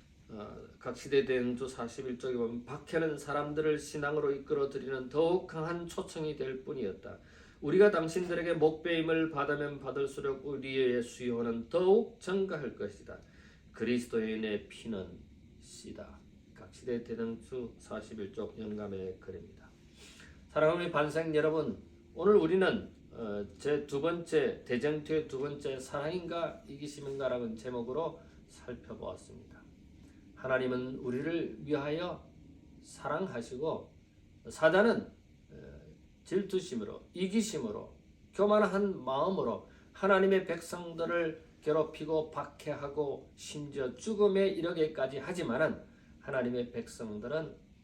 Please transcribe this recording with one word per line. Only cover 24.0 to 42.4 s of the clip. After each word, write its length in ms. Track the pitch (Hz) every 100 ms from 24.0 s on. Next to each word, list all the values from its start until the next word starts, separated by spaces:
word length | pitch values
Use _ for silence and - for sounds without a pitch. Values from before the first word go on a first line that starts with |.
번째, 640 | 160 170 170 156 123 -
대쟁투의 640 | - 123 147 151 151 156 -
두 100 | 131
번째, 400 | 143 143 139 131
사랑인가 840 | - 143 147 180 165 170 156 - -
이기심인가라는 880 | 139 143 143 139 139 131 123 120 110
제목으로 640 | 127 123 117 143 160 - - - -
살펴보았습니다. 1080 | - - 120 - 107 98 92 - 101 101 - - - - - - - -
하나님은 600 | - 131 127 131 127 127 127
우리를 640 | 123 127 156 170 131 110
위하여 580 | 143 147 147 156 180 139 - - - - - -
사랑하시고, 1080 | - - - 151 190 123 117 127 156 127 - - - - - - -
사단은, 600 | - 160 185 226 208 - - - - -
어, 300 | - - - - - - -
질투심으로, 840 | - 185 196 185 180 117 104 - -
이기심으로, 840 | - 185 220 202 151 113 - - - - - -
교만한 680 | - 202 214 202 190 202 160
마음으로 680 | 127 135 170 185 120 98 - - -
하나님의 540 | - 196 196 196 190 185
백성들을 960 | 170 - 180 170 165 165 170 160 160 - -
괴롭히고 680 | 151 156 156 - 151 160 156
박해하고 1040 | -